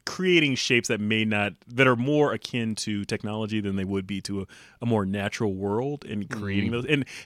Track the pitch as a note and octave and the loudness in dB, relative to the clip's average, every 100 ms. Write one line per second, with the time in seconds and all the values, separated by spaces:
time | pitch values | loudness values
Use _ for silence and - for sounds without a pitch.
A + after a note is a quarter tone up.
0 | - - F#3 E3+ D3 B2+ - B2 - A2 | -10 -2 4 6 4 0 2 2 2 -2
1 | G#2 A2 A2 G#2 G#2 - - A#2+ C3 A#2+ | 2 2 2 2 0 -4 -12 4 4 6
2 | C3 D3+ C#3+ G#2+ - B2 A2+ G#2+ - G#2 | 2 4 4 2 -4 -2 -2 -2 -4 -4
3 | G2 A2 G#2 A2 A2 G#2+ G2 G2 F#2+ G2 | -2 -4 -4 -4 -2 -2 -2 -2 -2 -2
4 | F#2+ G2 - G2 F#2+ - - - A#2 A2 | -2 -6 -4 -6 -6 -14 -20 -6 0 2
5 | F#2+ G2+ G2+ - A2 F#2+ G2 G#2+ C#3 C#3+ | 2 0 -2 -2 -2 -2 -2 0 -2 -6
6 | - G#2 G2 A2 G2+ G2+ G#2+ A#2 C3+ D3 | -8 -8 -6 -6 -2 0 0 -2 0 0
7 | B2+ - | 0 -10